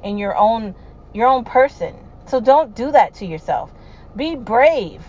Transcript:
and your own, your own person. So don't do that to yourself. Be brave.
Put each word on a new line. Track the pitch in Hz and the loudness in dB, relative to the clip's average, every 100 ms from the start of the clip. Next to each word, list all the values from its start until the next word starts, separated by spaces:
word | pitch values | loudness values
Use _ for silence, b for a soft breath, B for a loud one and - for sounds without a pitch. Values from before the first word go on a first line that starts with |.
and | 202 208 | -8 -6
your | 202 - | -4 0
own, | 214 226 214 - B B - | 0 0 -6 -14 B B -14
your | 202 247 | 0 2
own | 262 226 | 2 0
person. | 247 277 - 170 - - - - | 2 2 -2 -12 -12 -20 -20 -6
So | 262 | 0
don't | 233 285 269 214 | 4 4 2 -6
do | 262 | 0
that | 294 - - | 2 2 -4
to | 190 | -12
yourself. | 160 - 131 - - B B B 208 | -10 -6 -6 -6 -18 B B B -8
Be | 311 302 | -8 -8
brave. | 196 226 294 311 175 - | -2 2 4 2 -6 -12